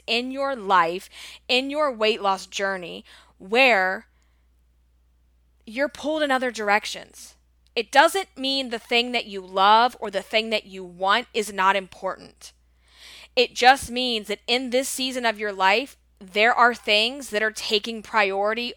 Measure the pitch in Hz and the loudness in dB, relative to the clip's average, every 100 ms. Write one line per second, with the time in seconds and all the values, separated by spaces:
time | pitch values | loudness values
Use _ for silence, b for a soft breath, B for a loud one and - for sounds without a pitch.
0 | - 233 254 269 277 269 196 185 165 175 | -4 -4 -4 -6 -6 -6 2 2 2 -2
1 | - B B B _ 247 269 285 302 226 | -10 B B B _ -2 0 -2 -2 0
2 | 220 226 202 190 185 - 196 190 170 190 | 0 0 -2 -2 -6 -6 -4 -4 -8 -14
3 | - b b b 190 226 269 214 185 196 | -18 b b b -2 4 6 6 2 -2
4 | - _ _ _ _ _ _ _ _ _ | -10 _ _ _ _ _ _ _ _ _
5 | _ _ _ _ _ _ - 220 285 - | _ _ _ _ _ _ -14 -4 -4 -4
6 | 277 311 294 262 254 220 208 208 - 180 | -6 -2 0 0 -2 -4 2 2 0 -12
7 | - - - _ _ _ _ - 220 269 | -14 -20 -20 _ _ _ _ -6 2 4
8 | 320 381 - - 269 269 262 226 - 240 | 4 2 -8 -8 -4 -4 -4 -8 -2 -2
9 | 247 240 214 196 185 190 196 220 247 247 | 0 -4 -6 -12 -6 2 6 6 4 0
10 | 208 190 - 220 226 214 196 190 185 175 | -6 -6 -2 -2 0 -4 -6 -14 -16 -4
11 | 190 214 247 - 202 196 190 196 185 - | 0 0 0 -6 -6 0 2 2 -2 -10
12 | 190 - - _ - _ _ _ B B | -8 -8 -14 _ -20 _ _ _ B B
13 | B B B - 240 - 240 269 - 240 | B B B -2 0 4 4 4 0 -6
14 | 254 226 202 202 - 247 262 247 269 - | -4 -4 -6 -10 -4 -4 -2 -2 -2 -6
15 | 262 254 240 208 214 190 185 214 269 - | -6 -2 -2 -2 -8 2 2 2 -2 -14
16 | _ _ 190 208 220 - 240 226 - 208 | _ _ -8 2 2 6 4 2 0 2
17 | 226 285 254 208 214 214 - 214 220 226 | 2 -4 -6 -2 -2 -4 -2 -2 -2 -12
18 | - 226 202 196 208 220 240 | -4 0 0 0 -2 -2 -6